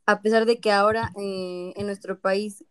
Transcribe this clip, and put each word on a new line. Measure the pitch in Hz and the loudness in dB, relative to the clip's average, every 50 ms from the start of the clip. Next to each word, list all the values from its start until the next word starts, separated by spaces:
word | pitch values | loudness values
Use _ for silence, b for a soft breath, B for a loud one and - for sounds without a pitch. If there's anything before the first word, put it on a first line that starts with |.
| _ | _
a | - 208 196 | 2 2 2
pesar | 202 214 220 226 220 | 2 2 2 4 4
de | 220 233 226 | 4 2 2
que | - 214 | 2 2
ahora, | 202 202 202 214 214 226 233 226 180 202 | 4 4 4 4 2 0 -2 -4 -6 -8
eh, | 202 196 190 190 185 180 180 180 180 180 - | -8 -6 -6 -6 -6 -8 -8 -8 -10 -10 -8
en | - 202 | -8 -6
nuestro | 202 196 196 - - 190 185 | -6 -6 -8 -8 -10 -10 -4
país | - 196 190 196 214 214 202 - - - | -2 -2 -2 -2 -2 -6 -10 -14 -20 -20